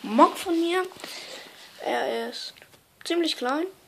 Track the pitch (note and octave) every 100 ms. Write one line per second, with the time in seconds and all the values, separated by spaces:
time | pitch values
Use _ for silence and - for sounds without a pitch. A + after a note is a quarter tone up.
0 | C#4 A3 F4 - - E4 E4+ F4+ F#4 -
1 | - - - - - - - - - -
2 | C4 A#3 A#3 A#3+ - - - - _ _
3 | - E4+ D#4+ - B3 C#4+ F#4 -